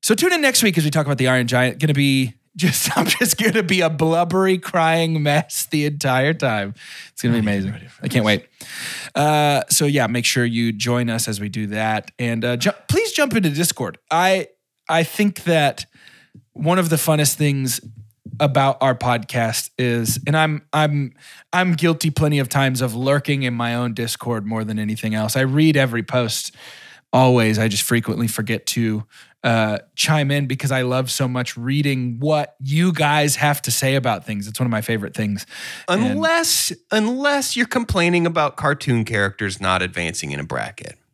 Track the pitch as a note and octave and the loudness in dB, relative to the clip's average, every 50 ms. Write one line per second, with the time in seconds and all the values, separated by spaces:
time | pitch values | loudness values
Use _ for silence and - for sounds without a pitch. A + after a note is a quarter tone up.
0 | - - A3 G#3+ D#4+ F4+ F4+ E4+ D4 C4+ B3+ - A#3 G#3+ E3+ E3 D#3 D3+ C#3 D#3+ | 2 0 0 2 2 2 2 2 2 2 2 2 2 2 2 2 0 0 0 0
1 | D3 C3+ C#3+ A#2+ C3 B2+ C3 B2+ B2 A#2 B2 B2 B2+ B2+ G2+ - D#3+ D3+ D3 C#3 | 0 -2 -2 0 2 2 2 2 0 0 2 2 2 0 0 -2 0 0 2 2
2 | C#3+ C#3 C3+ C3+ C3 A#2 G#2+ _ _ _ _ F#3 D#3 F3 B2+ - - - - - | 2 2 2 2 0 -2 -6 _ _ _ _ -2 0 0 0 0 -2 -2 0 0
3 | - - - - B3 - - - D#4 E4 - A3+ G3 E3 F#3+ F#3 E3+ D#3+ D#3+ D3 | 0 0 0 0 0 0 0 0 0 2 2 2 0 2 2 2 2 0 2 0
4 | D#3+ D#3+ E3 E3 F3 E3+ F3 F#3+ F#3+ F#3+ F#3+ F#3 F#3 - - F3+ E3 D#3+ E3 E3 | 0 2 2 2 2 2 2 2 2 2 2 0 -2 -4 0 2 2 2 2 2
5 | E3 D#3+ D#3+ D#3 D3 D3 C#3+ D3+ D#3 - - - - - - D3+ D3 D3+ D3 C#3+ | 2 0 0 0 2 2 2 2 0 -2 -6 -8 -6 -2 -2 0 0 0 -2 -2
6 | - C#3 B2+ C3 C3 D3 E3 D#3+ - C3 A2 G#2+ G2+ G2+ G#2 - - - - - | 0 0 2 2 2 0 0 0 0 -2 0 -2 -4 -6 -8 -12 -16 -20 -18 -18
7 | - - _ - - A#2+ A#2 A#2 G#2+ G#2+ G2+ G2 F#2+ F#2+ G#2 - - - - - | -20 -20 _ -4 0 0 2 2 2 2 0 0 -2 -4 -6 -8 -12 -18 -18 -10
8 | - - - B2+ G#2+ G#2+ G#2 F#2+ - _ _ _ - - - - - - - - | -8 -2 0 0 2 2 2 0 -2 _ _ _ -18 -16 -14 -12 -12 -10 -12 -12
9 | - - _ - C#3+ D3+ D3+ D3+ D3 D3 C#3+ C3 - - - - D#3 D3 C#3+ C#3+ | -14 -6 _ 0 2 2 4 4 4 2 2 0 0 0 0 2 2 2 2 2
10 | B2 A2 A#2+ B2 A#2+ - - B2+ A#2+ A#2+ A#2 A#2 A#2 A#2 A2 G#2 A2+ A#2+ A#2+ B2 | 2 2 0 0 0 0 0 2 0 0 0 0 0 0 -2 -2 -2 0 0 0
11 | B2 A#2 A2+ A2+ A2+ - G#2+ G2 G#2 G#2 F#2+ G#2+ G#2+ G2+ G#2 G#2+ A2 A2 A2 G#2+ | 0 0 -2 -2 -2 -4 -4 -6 -6 -6 -6 -6 -6 -4 -4 -2 -2 0 -2 -2
12 | G2 - _ - B2 A#2 A#2 A2+ A2+ A#2+ B2 A#2+ A#2+ G3 - - - - - F4+ | -4 -8 _ -6 -4 -2 -2 -2 0 -2 -2 0 0 -2 -2 -2 -4 0 0 0
13 | A4+ A4 - - D4 C4+ G#3+ A3+ F#3 E3 C#3+ D3 F3 E3 - - B2+ F#2 D#2+ - | 0 0 0 0 0 2 2 0 0 0 0 0 -2 -2 -2 -4 -6 -8 -8 -12
14 | _ _ D#3 E3 F3+ F#3+ F#3+ F#3+ D3+ - _ _ _ _ _ _ _ - D#3+ E3 | _ _ 0 2 4 4 2 2 0 -6 _ _ _ _ _ _ _ 0 2 2
15 | E3 - - - G#3 G#3 - - - F3 E3+ D#3+ D3 C#3 - - - _ _ - | 2 0 0 0 0 0 0 -2 -2 2 2 4 4 2 0 -2 -12 _ _ -20
16 | - - - - _ _ _ - _ _ _ - D3+ D#3+ F3+ F#3+ F3+ D#3+ D#3+ C#3+ | -20 -20 -20 -20 _ _ _ -20 _ _ _ -4 0 2 2 2 2 2 2 0
17 | - E3 D#3 D3 D3 C#3 - - D3+ D3 C#3 C#3 C3 B2+ A#2+ - - - A2 - | 2 2 2 4 2 0 2 2 0 2 2 0 -2 -2 -4 -6 -8 -14 -20 -20
18 | - - _ _ _ - - A2+ D3 D3 C3 C#3+ C3+ C3+ C3+ - C3+ C3+ B2+ - | -20 -20 _ _ _ -16 -4 0 0 2 2 4 2 2 2 2 2 2 2 0
19 | - B2 A#2+ A#2 G#2+ - - B2+ A#2 A2+ - - - - _ - C3 B2 A#2 A#2 | 0 0 0 -2 -2 -4 -2 -2 -2 0 -2 -4 -6 -8 _ -2 -2 0 0 0
20 | A#2 A2 A2 - - - D3 D#3 D#3 D#3 D3+ D3 _ _ - D3+ D#3 D3+ D3 D3 | 0 -2 -4 -4 -2 0 2 2 2 2 0 -4 _ _ 0 0 2 2 2 0
21 | C#3 B2 _ _ - - - - - _ - F3+ F#3 F#3 E3+ D3+ E3 E3+ E3 D#3 | -2 -4 _ _ -20 -20 -20 -20 -14 _ 0 0 2 2 2 2 2 2 2 2
22 | - D#3+ D3 - D#3 D3 D3 C#3+ C3+ B2 - C#3 C#3 C3+ C3 B2 C3 B2 A2 A#2+ | 0 -2 0 2 2 2 2 0 0 0 0 2 2 2 2 0 -2 -2 -2 -2
23 | C3 C3+ C#3+ C#3+ C#3+ - D3 C3+ C3+ B2 A#2+ A#2 A#2+ A#2+ A#2+ A#2+ B2 A#2+ A2+ A2 | 0 2 0 0 2 0 -2 0 0 -2 -2 -2 -2 -2 -2 -2 -2 -2 -4 -4
24 | A#2 A2+ - - - A#2+ A#2+ A2 G2 G#2 A2+ A2 A2 G#2+ A2 G#2+ G#2+ G#2+ G#2+ G#2+ | -4 -6 -6 -6 -4 -4 -4 -4 -4 -4 -4 -4 -4 -4 -4 -4 -2 -4 -4 -4
25 | - A2 G#2+ A2 G#2+ G#2+ - C3+ C3 C3 C3 D3 D#3 D#3+ D3+ C#3 C3+ B2+ A#2 A#2 | -4 -4 -2 -2 -2 0 0 0 0 2 4 4 4 4 6 4 2 2 0 -4
26 | G#2+ - - B2+ A#2+ A2+ - - - - _ - - - - - - - - - | -4 -2 0 0 0 0 -2 -4 -6 -8 _ -16 -20 -20 -20 -20 -20 -20 -20 -20
27 | _ _ - B2+ C3 B2+ B2+ B2 A2+ A2 A2 G#2+ A2 A2+ G2+ G#2+ - - A#2+ A#2 | _ _ 4 6 6 6 6 6 4 4 2 2 0 0 0 -2 0 0 0 0
28 | A2 - G#2+ - A#2 A2 - - A2 G2+ A2+ A2 - - - B2 A#2 A2 A2 G#2+ | 0 -2 -2 -2 -2 -2 -2 -4 -4 -4 -4 -4 -4 -4 -2 -2 0 0 -2 -2
29 | G#2+ _ _ - - _ _ _ - B2+ A#2 A2+ A2 G#2+ G#2+ - - _ _ - | -6 _ _ -20 -20 _ _ _ 0 0 2 2 2 0 0 -4 -6 _ _ -4
30 | - - D#3 D#3 C#3+ C#3 C#3+ C#3+ C#3+ B2+ C3 C3 - C3+ C3+ C3 B2+ B2 B2+ C3 | 0 2 2 2 2 2 0 0 0 -2 -4 -4 -2 -2 0 0 0 0 0 0
31 | B2+ B2 - - C#3 B2+ B2 B2+ B2 - - A#2 A#2 B2+ C3+ D3 D3 C#3+ C#3 B2+ | -2 -2 -2 -2 -2 -2 -2 -2 -4 -6 -6 -8 -4 -2 0 0 2 0 0 0
32 | B2+ B2 A#2+ A#2 C#3 D3+ D3+ D3+ C#3+ - _ _ C3+ C3+ C#3+ D#3 F3 F#3 E3+ D3+ | -2 -4 -4 -4 -2 0 0 0 0 -4 _ _ -6 -2 0 2 2 2 2 2
33 | D#3 C#3+ D3 D3+ D3 D3+ C3+ - D3+ D3 D3 - - - A#2 - C#3 C3+ C3+ C#3 | 2 2 4 4 2 2 0 2 2 0 0 0 -2 -4 -2 0 0 0 0 0
34 | B2 B2+ A2 F#2 - - G#2+ G2+ G2+ G#2+ G#2+ - C3 B2 A2+ G#2+ G#2+ - A2+ G#2+ | 0 0 -2 -2 -4 -6 -6 -6 -6 -8 -4 -2 -2 0 0 -2 -2 -2 -4 -4
35 | G2 - - - A2 G#2 G2+ F#2+ - _ - - - - - - - - F3+ G3+ | -4 -6 -4 -4 -2 -2 -2 -4 -6 _ -14 -14 -14 -14 -14 -12 -2 0 0 2
36 | A#3 B3+ C4 D4 D#4+ D#4+ E4 E4+ E4 D#4+ - - - - E3+ - _ _ G#3 A3 | 2 2 0 0 0 2 2 2 2 2 0 0 0 -4 -6 -8 _ _ 0 0
37 | G#3+ A3+ B3 C4 C#4 C#4+ C#4+ C#4 C4+ - - A#3+ A#3+ A#3 - B3+ A#3 A3 - F#3+ | 2 0 -2 0 0 0 0 0 -2 -2 -2 -2 -2 -2 -2 -4 -2 0 0 2
38 | E3+ F3 F3 F3 E3 E3+ E3 E3 D3+ C#3 - - - D3 D3 C#3+ - C#3+ B2 A#2 | 2 4 4 4 2 2 2 2 0 0 -2 -2 -2 -2 -2 0 0 0 0 0
39 | A2 A2 A#2 G#2 G2+ G2 G2 - G#2+ G2 F#2 F2+ G2 F#2+ F#2 F#2 F2+ F#2 F2 F2 | 0 0 0 0 0 0 -2 -4 -6 -6 -4 -4 0 0 0 0 0 -2 -4 -4
40 | F2 E2 D#2 - - C#2+ C#2+ C#2+ C#2+ - C2+ B1 G#1+ - - - - - - _ | -6 -4 -6 -6 -6 -6 -6 -6 -6 -6 -6 -6 -6 -8 -10 -14 -16 -16 -18 _
41 | _ _ | _ _